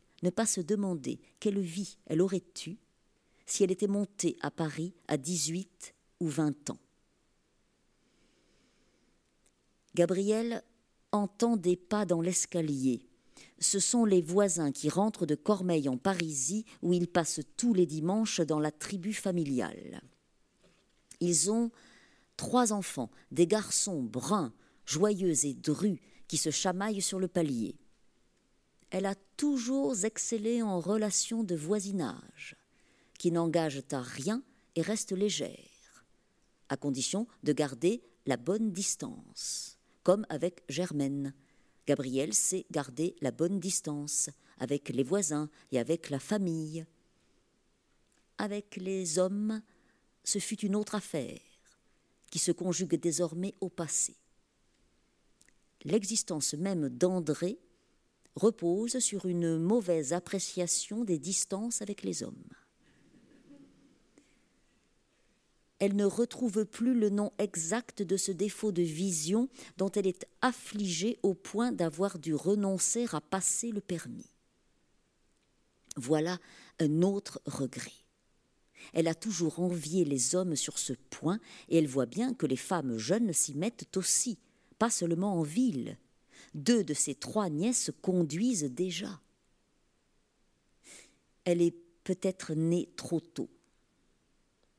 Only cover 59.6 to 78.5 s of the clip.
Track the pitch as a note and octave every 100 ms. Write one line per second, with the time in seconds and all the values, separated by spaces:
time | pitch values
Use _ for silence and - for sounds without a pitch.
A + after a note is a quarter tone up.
59.6 | E3+ A#3+ F3+ E3 C3+ E3+ - G3 - -
60.6 | F3 - - G#3+ A#3 E3 C#3+ G3 - G3
61.6 | A#3 A#3 G#3 G3+ F#3+ E3+ - - - -
62.6 | _ _ _ _ _ - - - - C#4
63.6 | - _ _ _ _ _ _ _ _ _
64.6 | _ _ _ _ _ _ _ _ _ _
65.6 | _ - G3+ G3+ G3+ G3 A#3+ - B3 G3
66.6 | G#3+ - A#3+ B3 G#3 G3+ G#3 - G3+ E3+
67.6 | D#3+ G#3+ - - F#3 F#3+ - F3 G3+ -
68.6 | G#3+ F3 E3+ D#3 F#3+ E3 D3+ G#3 C4 -
69.6 | - - F#3+ G#3 F#3+ F3+ - _ B3 B3
70.6 | - G#3 G3+ E3 G3+ B3 G3+ F3+ - G#3
71.6 | A#3+ A3+ E3 D3+ G3 F#3 D3 D3+ F3 G#3
72.6 | G3 F#3+ - A#3 A#3+ D3+ - F#3+ E3+ -
73.6 | A#3 G#3 - E3+ - - - _ _ _
74.6 | _ _ _ _ _ _ _ _ _ _
75.6 | _ _ - - B2 D#3 D#3+ F3+ - -
76.6 | - - D#3 D#3 F#3 G3 - - - C#3
77.6 | C3+ - - - _ _ _ _ _